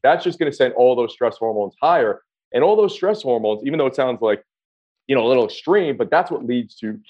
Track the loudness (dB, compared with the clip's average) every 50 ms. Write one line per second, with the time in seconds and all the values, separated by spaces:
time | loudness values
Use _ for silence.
0 | 2 2 2 2 0 -4 -4 -2 -4 -4 0 0 0 0 2 4 4 4 4 2
1 | -2 -4 -4 -2 -4 -4 -2 -2 -4 -4 -2 -2 -4 -6 _ -2 0 2 2 2
2 | 2 0 -2 -6 _ _ _ _ _ _ -2 2 2 4 4 4 2 0 0 -2
3 | -2 -2 -2 -2 -2 -2 -2 0 0 -2 -2 -2 -4 -4 -2 0 -2 -2 0 -2
4 | -2 -2 -2 -2 0 0 0 -2 -4 _ _ _ _ _ _ _ _ _ _ _
5 | _ -2 0 2 2 4 4 2 2 0 -4 -8 -2 0 2 2 2 0 -2 -4
6 | -2 0 0 0 0 0 -6 -8 -6 -4 -4 -4 -4 -6 -12 -12 -10 -10 -10 -10
7 | _ -6